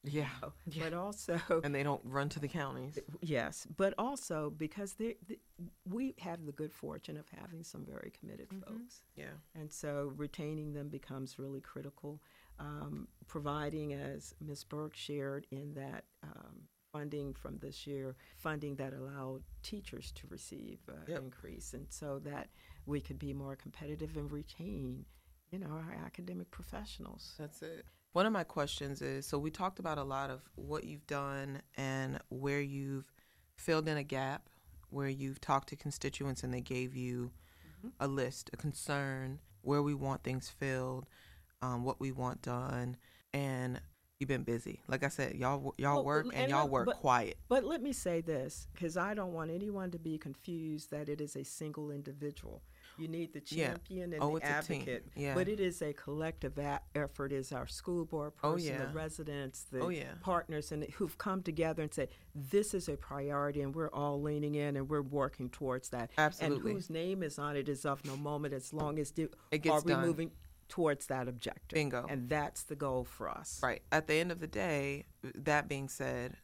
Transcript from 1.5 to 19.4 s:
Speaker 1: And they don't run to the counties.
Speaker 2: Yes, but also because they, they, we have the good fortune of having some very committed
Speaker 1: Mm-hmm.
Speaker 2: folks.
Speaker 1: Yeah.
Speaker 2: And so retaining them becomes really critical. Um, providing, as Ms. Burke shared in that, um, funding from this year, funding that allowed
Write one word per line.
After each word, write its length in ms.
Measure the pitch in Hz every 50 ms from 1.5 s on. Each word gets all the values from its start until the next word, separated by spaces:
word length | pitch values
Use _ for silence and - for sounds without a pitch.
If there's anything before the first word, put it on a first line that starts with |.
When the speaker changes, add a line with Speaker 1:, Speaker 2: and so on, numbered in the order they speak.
| 175 165
Speaker 1:
And 120 | 143 143 143
they 80 | 135
don't 200 | 143 147 143 - -
run 240 | - 131 139 139 147
to 100 | - 156
the 80 | 147 139
counties. 500 | - 170 143 135 131 127 127 135 151 147 - - 151 -
Speaker 2:
Yes, 460 | - 160 151 120 110 76 - - -
but 260 | - 156 - 190 196 - -
also 500 | 214 254 285 269 - - 175 156 151 147
because 440 | 151 151 156 156 - 202 202 196 -
they, 220 | - 220 233 226 - 180
they, 120 | 170 220 - _ _ - - 175 170 - _ _
we 300 | 180 185 233 262 262 - -
have 260 | 175 180 170 170 160
the 60 | 147
good 200 | 139 143 151 151
fortune 440 | - - - - 151 160 - - 156 151
of 100 | 156 -
having 340 | - - - - 170 160
some 220 | 165 - - - 151
very 260 | 143 139 - - -
committed 380 | - - - - - - - -
Speaker 1:
Mm-hmm. 300 | 190 190 185 - 220 226
Speaker 2:
folks. 260 | 240 247 - - - _ _
Speaker 1:
Yeah. 200 | 147 147 131 151 151 151 - _
Speaker 2:
And 160 | 160 151 151
so 420 | - - - 151 143 143 143 143 135
retaining 560 | 143 147 143 - - 156 151 156 156 151 151
them 160 | 143 147 143 147
becomes 500 | 147 135 - - 139 135 135 127 - -
really 220 | 139 139 135 135
critical. 600 | 135 - - 139 139 143 - - - 147 147 151 _ - - - - - - -
Um, 500 | 151 147 147 147 147 143 147 143 - - - _ -
providing, 680 | - - 160 147 147 143 151 147 147 151 156 151 147
as 420 | 139 139 143 139 139 147 147 - - -
Ms. 240 | 156 151 143 143 -
Burke 300 | _ - 151 151 151 -
shared 520 | - - - 147 147 139 139 139 143 - _
in 240 | 131 139 147 147 147
that, 320 | 143 135 135 - - - _ _ _
um, 440 | - 151 - - - - - - 151 - _ _ _ _
funding 400 | - 151 147 147 143 147 143 143 135
from 240 | - - 143 147 143
this 280 | - 139 143 - -
year, 300 | 143 143 139 135 131 131 - - - - -
funding 380 | - 160 156 147 147 147 139
that 160 | 135 135 131 135
allowed 500 | 135 131 135 139 139 131 131 131 135